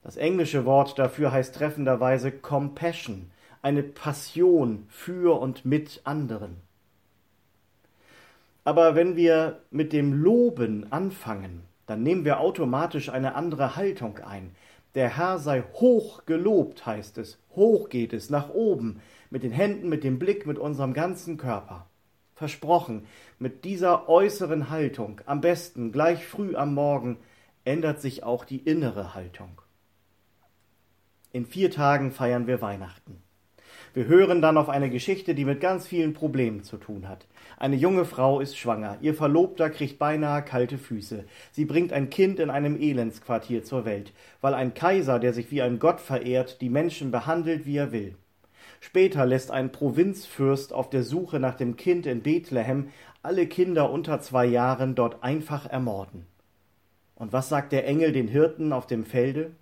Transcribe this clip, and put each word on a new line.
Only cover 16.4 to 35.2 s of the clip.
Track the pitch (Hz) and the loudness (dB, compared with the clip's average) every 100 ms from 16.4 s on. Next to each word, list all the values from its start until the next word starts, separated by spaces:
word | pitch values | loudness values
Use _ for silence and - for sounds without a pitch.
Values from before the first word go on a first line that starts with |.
| 185 202 139 - | 2 2 2 -4
heißt | - 107 104 - | -8 -8 -10 -14
es. | 107 - _ - | -14 -16 _ 2
Hoch | 214 208 - | 6 6 2
geht | 127 113 | -4 -2
es, | 113 - | -4 -2
nach | 143 143 | -2 -2
oben, | 196 226 160 113 107 - - _ | 0 0 0 -2 -8 -18 -20 _
mit | 123 | -6
den | 123 | -4
Händen, | 120 202 202 175 | 0 0 0 -4
mit | 156 | -2
dem | 135 131 | -2 -2
Blick, | 185 202 | 0 -2
mit | - 127 | -2 -6
unserem | 147 139 135 | -4 -4 -4
ganzen | 131 170 180 - 156 | -2 -4 -4 -10 -8
Körper. | 131 104 - 92 90 _ _ _ _ | -6 -6 -8 -18 -20 _ _ _ _
Versprochen, | _ 151 - 151 170 170 110 - - - _ | _ -10 -8 2 2 2 -10 -12 -20 -20 _
mit | 127 131 | -8 -8
dieser | 180 190 180 170 - | -8 -2 2 2 6
äußeren | 165 202 202 170 156 135 | 6 6 0 -4 -2 -4
Haltung, | 160 143 - 110 104 | -2 -2 -4 -10 -10
am | - 143 | -6 0
besten | 170 170 - - 117 | 2 0 -4 -8 -6
gleich | 123 156 170 - | 2 2 2 -4
früh | - 202 | -8 -6
am | - 143 | -2 -2
Morgen, | 143 143 139 120 117 - _ _ _ | 0 0 0 -2 -8 -12 _ _ _
ändert | - 151 160 147 | -2 0 0 -2
sich | 139 - | -6 -6
auch | - 120 | -4 -4
die | - 135 | -4 -6
innere | 156 165 135 98 90 | 0 0 0 -4 -8
Haltung. | 98 90 - 95 90 _ _ _ _ _ _ _ _ _ _ _ _ _ _ _ _ _ | -10 -14 -16 -18 -20 _ _ _ _ _ _ _ _ _ _ _ _ _ _ _ _ _
In | 127 120 | -8 -8
vier | 180 185 | 0 0
Tagen | 165 143 143 135 | 4 2 4 0
feiern | 127 123 123 120 | -2 0 0 0
wir | 123 | -2
Weihnachten. | 104 98 95 - - 92 _ _ _ _ _ - - | -2 -8 -12 -18 -20 -20 _ _ _ _ _ -20 -10
Wir | - 113 | -4 6
hören | 175 190 175 | 8 8 6
dann | 156 156 | 6 6
auf | 143 | 4
eine | 139 139 | 0 0
Geschichte, | 120 - 190 | -2 -2 -4